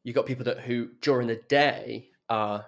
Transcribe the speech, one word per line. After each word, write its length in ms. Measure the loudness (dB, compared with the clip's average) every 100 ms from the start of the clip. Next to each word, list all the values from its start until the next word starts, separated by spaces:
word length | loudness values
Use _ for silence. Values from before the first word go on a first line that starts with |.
you've 120 | -2 0
got 100 | 0
people 200 | -2 -2
that, 160 | -4
who 260 | -2 -2 -2 -2
during 260 | 2 2 2
the 140 | -4 2
day 640 | 4 4 0 -8 -12 -14 _ -2
are 360 | 0 0 -2